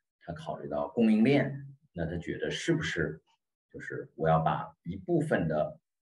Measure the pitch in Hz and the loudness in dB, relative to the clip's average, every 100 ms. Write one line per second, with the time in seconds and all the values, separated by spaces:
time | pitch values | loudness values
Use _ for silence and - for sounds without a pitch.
0 | _ _ - 82 - 76 71 73 71 - | _ _ -12 -10 -8 -8 -6 -4 -2 2
1 | 110 107 123 143 - - - - _ 85 | 4 6 6 4 2 -4 -12 -18 _ -6
2 | 80 85 - - 76 - - 151 - - | -4 -4 -6 -4 -4 -2 0 0 0 -2
3 | 78 - _ _ _ _ _ - - 64 | -2 -4 _ _ _ _ _ -16 -10 -10
4 | - - 80 80 80 71 - - 85 95 | -10 -2 4 4 4 0 -6 -12 -10 -8
5 | - 170 - 107 82 76 78 - _ _ | 0 0 2 0 2 0 -2 -6 _ _